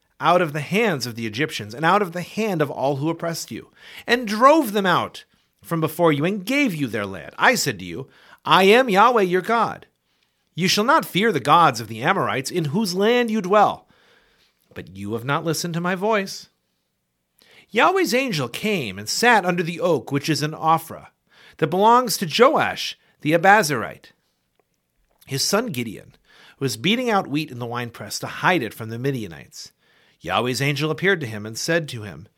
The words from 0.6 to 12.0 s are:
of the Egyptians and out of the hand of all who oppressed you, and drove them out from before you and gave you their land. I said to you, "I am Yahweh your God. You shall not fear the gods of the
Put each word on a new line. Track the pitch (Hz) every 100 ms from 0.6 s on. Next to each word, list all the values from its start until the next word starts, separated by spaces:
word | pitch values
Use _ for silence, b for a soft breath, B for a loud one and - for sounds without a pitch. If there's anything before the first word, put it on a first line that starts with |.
| 135 190 226 147 120
of | 110
the | 113
Egyptians | 104 151 - 104
and | 117
out | 160 202
of | 190
the | 175
hand | 170 - 220 175
of | 143
all | - 131 143
who | 151
oppressed | 165 165 160 -
you, | 110 - B B B -
and | 247 226
drove | 214 262 320 247
them | 208 190
out | 151 98 - - _ _ _
from | - 165
before | 156 - 170
you | 143
and | 165 208 180
gave | 277 277 156
you | 131
their | 107 101
land. | 92 69 -
I | 190 233
said | 147 98
to | 92
you, | 82 135 b b b
"I | - 165 190
am | 233 262
Yahweh | 185 226 240
your | 190 175
God. | 175 233 180 - - _ _ _ _ _ _
You | - 180
shall | -
not | 226 311
fear | 214 170 226
the | 160
gods | 113 165 160 113
of | 110
the | 113